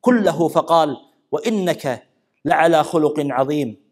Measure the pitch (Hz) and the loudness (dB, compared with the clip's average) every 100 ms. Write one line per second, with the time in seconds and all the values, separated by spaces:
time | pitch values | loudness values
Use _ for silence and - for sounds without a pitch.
0 | 240 247 190 156 165 170 147 165 156 127 | 2 2 2 0 0 0 2 2 2 -2
1 | _ _ _ 143 233 214 180 151 143 120 | _ _ _ -4 -2 -2 -2 -4 -4 -8
2 | _ _ _ _ 147 156 165 160 151 170 | _ _ _ _ -2 2 2 2 0 0
3 | 151 151 143 127 135 151 131 107 _ | 0 0 -4 -2 -2 -2 -4 -8 _